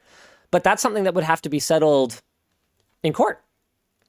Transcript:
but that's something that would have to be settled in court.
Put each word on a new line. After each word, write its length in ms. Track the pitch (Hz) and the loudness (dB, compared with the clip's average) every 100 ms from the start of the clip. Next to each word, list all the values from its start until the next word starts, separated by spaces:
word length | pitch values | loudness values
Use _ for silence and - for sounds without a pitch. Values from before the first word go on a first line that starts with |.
| _ - - _ _ | _ -20 -20 _ _
but 140 | - | 0
that's 180 | 190 214 | 0 0
something 220 | 254 208 | -2 -2
that 100 | 190 | -2
would 100 | 175 | 0
have 180 | 156 165 | 0 -2
to 60 | 151 | -2
be 100 | 143 | -6
settled 640 | - 160 151 143 127 - _ _ _ _ _ _ _ _ | 0 2 4 2 0 -6 _ _ _ _ _ _ _ _
in 100 | 160 | -4
court. 300 | 151 359 - _ _ _ _ _ _ | 0 -2 -2 _ _ _ _ _ _